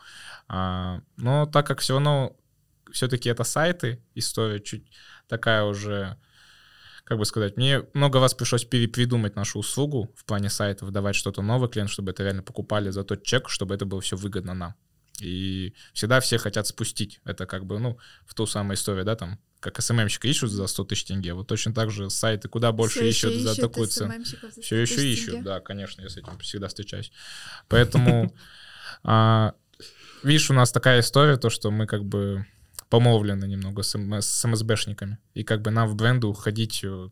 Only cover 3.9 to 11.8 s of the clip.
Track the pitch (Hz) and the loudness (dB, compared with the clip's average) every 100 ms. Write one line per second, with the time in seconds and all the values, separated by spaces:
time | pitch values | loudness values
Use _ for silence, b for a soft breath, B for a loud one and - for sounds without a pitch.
3.9 | 117 _ - - - 110 104 - - - | -6 _ -6 -4 -2 -2 -4 -8 -12 -14
4.9 | B B B - 113 - 110 104 101 104 | B B B -8 -2 2 2 2 -2 -4
5.9 | 101 95 - B B B B B B B | -4 -6 -10 B B B B B B B
6.9 | B - 113 104 113 101 113 131 139 - | B -4 -2 -2 0 -2 2 2 2 0
7.9 | 143 139 131 131 - 123 120 - 123 117 | 2 4 6 4 2 0 0 2 0 2
8.9 | 120 123 123 104 101 98 104 101 - 147 | 2 2 2 0 -2 -4 -4 -4 -2 0
9.9 | 139 - - - 101 101 - 104 98 98 | -2 -6 -10 -6 -2 -2 0 -2 -2 -6
10.9 | 98 101 98 101 98 101 123 120 110 | -2 0 -2 -2 -4 0 0 0 -2